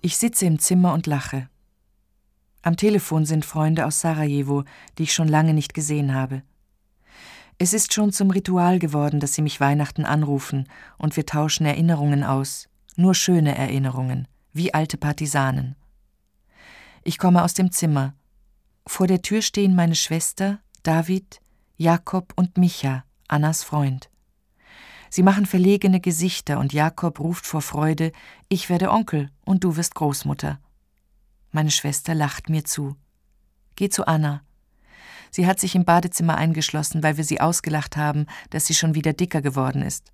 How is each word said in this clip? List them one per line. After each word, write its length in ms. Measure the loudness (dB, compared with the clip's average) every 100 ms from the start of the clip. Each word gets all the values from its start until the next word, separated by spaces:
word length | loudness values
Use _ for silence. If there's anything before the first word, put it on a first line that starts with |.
Ich 160 | -4 -2
sitze 260 | -2 0 0
im 120 | 2
Zimmer 340 | 2 4 4
und 140 | 2 -2
lache. 420 | -4 -4 -8 -10 _ _ _ _ _ _ _ _ _ _ _
Am 160 | -2 2
Telefon 480 | 4 2 2 0
sind 220 | 0 0 -2
Freunde 400 | -2 0 2 0
aus 140 | -2
Sarajevo, 640 | -2 0 0 0 0 -2 -4 -14 -20 -6
die 60 |
ich 100 | -2
schon 140 | 0 2
lange 260 | 4 4
nicht 200 | 2 -2
gesehen 380 | -6 -4 -2 -2
habe. 300 | -2 -4 -6 -12 _ _ _ _ _ _ -20 -20 -20 -20 _
Es 160 | 0
ist 220 | 0 0
schon 180 | 0 0
zum 180 | 2 2
Ritual 500 | 2 0 2 4 2
geworden, 400 | 0 0 0 0
dass 120 | -2
sie 80 | -2
mich 180 | -2 0
Weihnachten 440 | 0 2 -2 -4
anrufen 640 | -2 0 0 -2 -2 -6 -6 -12 -20 _
und 180 | -4 -2
wir 80 |
tauschen 400 | -4 -2 -2 0
Erinnerungen 600 | 0 2 2 2 2 2
aus, 440 | 0 -2 -2 -8 -16 _ _ 2
nur 180 | 4
schöne 420 | 4 4 4 4 0
Erinnerungen, 720 | -2 0 -2 -2 -4 -4 -8 _ _
wie 220 | -6 -2
alte 240 | 0 -2 -2
Partisanen. 760 | -4 -4 -2 0 0 -2 -4 -10 _ _ _ _ _ _ _ _ -20 -20 -20 -10
Ich 120 | -8 0
komme 260 | 4 4
aus 120 | 4
dem 160 | 0 0
Zimmer. 420 | 0 0 0 -2 -6 _ _ _ _ _ _ -14
Vor 200 | -2 2
der 160 | 2
Tür 180 | 2 -2
stehen 340 | 0 0 4
meine 200 | 4 4
Schwester, 640 | 0 -2 -2 -4 -4 -4 -4 _ _
David, 580 | 0 0 0 -2 -4 -20 _ _ _ _
Jakob 580 | 2 2 0 -6 -4 -2
und 220 | 0 4
Micha, 460 | 2 2 -4 -4 -8 _ _
Annas 340 | 0 0 -2
Freund. 480 | -4 -2 -2 -2 -10 _ _ _ _ _ _ -20 -20 -20 -8
Sie 120 | 2
machen 240 | 4 4 2
verlegene 540 | 4 4 4 4 2
Gesichter 580 | 0 -2 -2 -4 -4 -2
und 140 | -2
Jakob 480 | 0 -2 0 -4 -4
ruft 260 | -4 -4 -6
vor 160 | -6
Freude: 480 | -6 -2 0 0 -2 -4 -20 -20 _
„Ich 200 | -4 0
werde 220 | 0 4
Onkel 400 | 2 0 -4 -4 _
und 180 | 0 2
du 140 | 2 0
wirst 180 | -4
Großmutter.“ 640 | -2 -2 -2 -4 -4 -6 -8 _ _ _ _ _ _ _ _ _
Meine 180 | -2 0
Schwester 460 | 0 -2 -6 -4 -2
lacht 320 | -2 -4 -4
mir 160 | -4
zu. 320 | -2 -6 -6 -8 _ _ _ _ _ _ _ -4
Geh 120 | -2
zu 180 | -2 0
Anna. 340 | 0 0 -4 _ _ _ _ _ -20 -20 -20 -14
Sie 160 | -2 0
hat 140 | 2
sich 160 | 2 2
im 80 |
Badezimmer 520 | 4 4 2 -2 0 2
eingeschlossen, 680 | 0 0 -2 -4 -2 0
weil 120 | 0 0
wir 60 |
sie 180 | -2 0
ausgelacht 560 | 0 0 -2 -4 -4 -4
haben, 300 | -2 -2 -4 -8 -8
dass 160 | -4 -2
sie 80 |
schon 220 | 0 0 0
wieder 160 | -2
dicker 280 | -2 -2 -2
geworden 420 | -2 -2 -2 -2
ist. 280 | -4 -8 _